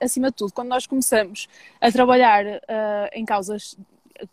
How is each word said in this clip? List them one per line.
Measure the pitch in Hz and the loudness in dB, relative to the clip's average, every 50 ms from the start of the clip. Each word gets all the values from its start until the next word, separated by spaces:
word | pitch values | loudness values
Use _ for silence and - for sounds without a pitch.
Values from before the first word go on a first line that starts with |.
| - | -4
acima | 254 - 247 254 269 | -4 -2 0 -2 -2
de | 254 | -2
tudo, | - 208 196 - | -2 -6 -6 -6
quando | - 240 247 | -6 -6 -4
nós | 254 254 - | -4 -4 -4
começamos | - 277 269 247 - 247 220 208 175 208 - - - _ - - - _ - | -2 -4 -2 0 2 2 2 0 0 -6 -14 -16 -16 _ -20 -20 -20 _ -2
a | - 240 | 0 0
trabalhar, | 226 254 247 247 247 254 247 233 208 202 202 208 208 - - - | 4 4 4 6 6 6 6 6 6 4 2 0 -6 -10 -8 -6
ah, | 226 214 214 214 208 208 202 - - | -4 -4 -2 -2 -2 -4 -4 -6 -6
em | - 220 | -8 -6
causas | - 214 202 190 196 208 208 - - - _ 196 _ _ _ _ _ _ - - - | -4 -2 -4 -2 -4 -8 -8 -10 -14 -20 _ -20 _ _ _ _ _ _ -20 -20 -18